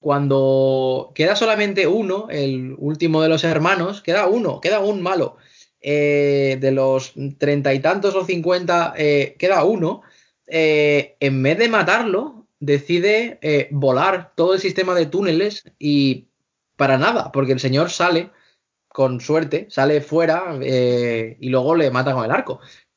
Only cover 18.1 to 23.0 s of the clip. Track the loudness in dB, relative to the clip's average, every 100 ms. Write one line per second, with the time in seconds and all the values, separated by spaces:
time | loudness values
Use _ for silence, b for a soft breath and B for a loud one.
18.1 | 0 -2 b b b _ _ _ -2 -2
19.1 | -2 -2 -2 0 -4 -6 -2 2 2 0
20.1 | 0 2 0 -2 -6 -2 0 2 0 0
21.1 | -2 -6 -8 -2 0 2 2 2 2 0
22.1 | -2 0 -2 -4 -12 B B B _